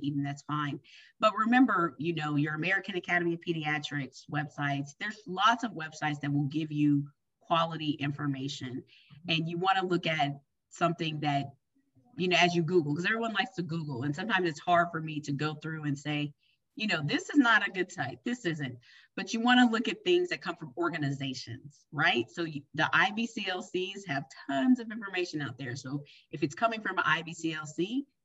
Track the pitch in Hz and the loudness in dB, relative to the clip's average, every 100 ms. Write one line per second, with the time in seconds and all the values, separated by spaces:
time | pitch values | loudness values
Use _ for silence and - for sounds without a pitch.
0 | 143 143 143 139 - 147 143 - - - | -2 -2 -2 -6 -6 -4 -2 -6 -12 -20
1 | - _ 214 208 220 247 254 190 170 123 | -20 _ 0 2 4 6 6 4 0 -2
2 | 160 160 151 147 151 156 170 190 190 185 | -4 -2 0 0 0 0 -2 -2 -2 -6
3 | 175 175 170 170 - 160 151 151 147 143 | -2 0 0 -2 -2 -2 -2 -2 -4 -6
4 | 131 - - 147 147 - 143 139 143 - | -6 -10 -6 -4 -4 -4 -2 -2 -4 -8
5 | 214 214 - 185 214 240 240 165 156 - | -10 -8 -8 2 2 4 -2 -6 -10 -6
6 | 151 147 143 143 143 147 156 147 147 143 | -4 -2 0 0 0 -2 -4 2 4 4
7 | 143 - _ _ - 170 165 160 151 - | 2 -10 _ _ 0 0 0 -2 -4 -2
8 | 143 143 147 135 135 - 127 123 - - | -4 -2 -4 -4 -6 -6 -8 -10 -12 -20
9 | _ - 175 165 160 170 185 190 185 170 | _ -12 -2 -2 -2 0 2 2 2 0
10 | 165 160 143 143 _ _ _ - 170 165 | 0 0 -2 -2 _ _ _ -2 0 0
11 | 160 151 151 143 - - _ _ _ _ | -2 -2 0 0 -2 -10 _ _ _ _
12 | _ - 180 165 175 170 160 180 147 151 | _ -2 2 6 6 4 4 4 4 0
13 | 190 226 226 202 - - 151 165 147 123 | 0 0 0 -2 -2 -4 -6 -6 -6 -4
14 | 143 147 214 190 175 151 - 170 170 165 | -4 -4 -2 0 0 -2 4 4 4 -2
15 | 160 151 147 139 151 151 156 160 147 143 | -6 -6 -6 -2 -2 -4 -8 -4 -4 -4
16 | 151 147 147 - _ _ _ - 214 170 | -2 -2 -4 -8 _ _ _ -6 -2 0
17 | 147 285 370 320 240 214 202 185 180 - | 0 -2 2 4 6 6 4 0 -2 -4
18 | 131 - 240 247 175 156 131 120 - - | -8 -6 -6 -4 -2 -4 -6 -10 -18 -20
19 | - - 190 226 233 247 247 220 220 - | -14 -10 -4 0 6 8 8 6 0 -2
20 | 180 180 180 160 180 170 151 - 170 160 | 4 4 4 -2 -4 -8 -8 -4 -2 0
21 | 139 139 135 123 - 113 143 - _ 147 | -2 -2 -4 -6 -8 -12 -14 -20 _ 0
22 | 165 180 170 - 165 147 - 147 156 - | 2 2 -2 -4 -6 -6 -6 -2 2 4
23 | 185 208 233 - 190 180 - 180 190 196 | 4 2 -4 -4 -4 -6 -4 -4 -4 -6
24 | 175 139 - - - 269 262 247 226 220 | -6 -6 -6 -12 -4 2 4 4 2 -10
25 | 202 185 175 151 135 117 131 123 131 143 | -6 -4 -2 -4 -6 -6 -8 -8 -6 -8
26 | 143 - _ 147 156 - 226 220 - 185 | -8 -18 _ -4 -4 0 -2 0 -2 -2
27 | - 160 165 170 165 156 151 - 190 262 | 0 0 -2 -6 -4 -4 -6 -4 -2 -2
28 | 285 _ | -6 _